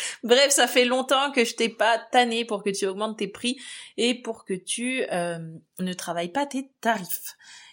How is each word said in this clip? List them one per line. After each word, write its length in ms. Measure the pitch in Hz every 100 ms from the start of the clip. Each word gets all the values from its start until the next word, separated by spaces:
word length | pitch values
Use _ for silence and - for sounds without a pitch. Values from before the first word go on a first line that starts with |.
| - -
Bref, 280 | 226 240 277
ça 160 | 277 240
fait 180 | 254 247
longtemps 460 | 254 262 269 285
que 120 | 269
je 120 | 233 -
t'ai 140 | 226
pas 300 | 226 214 226 220
tanné 340 | 247 240 233 226
pour 180 | 202
que 60 | 202
tu 160 | 196 196
augmentes 320 | 190 220 214
tes 100 | 196
prix 320 | - 240 262 - - - -
et 240 | 233 247
pour 240 | 226 220 -
que 80 |
tu, 500 | 185 - - 247 262 -
euh, 280 | 180 175 170 165 160 - -
ne 140 | 185
travailles 380 | 180 - 170 175
pas 140 | 277 285
tes 260 | 269 269 _
tarifs. 540 | 226 214 175 - - - - - -